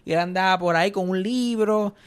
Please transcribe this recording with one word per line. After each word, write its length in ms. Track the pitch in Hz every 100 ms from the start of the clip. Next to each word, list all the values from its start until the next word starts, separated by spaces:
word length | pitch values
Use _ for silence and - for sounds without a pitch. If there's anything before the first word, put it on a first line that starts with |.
y 80 | -
él 60 | 165
andaba 400 | 175 185 190 185
por 160 | 175
ahí 160 | 165 185
con 180 | 196 180
un 140 | 185
libro 720 | 196 254 240 226 214 214 208 -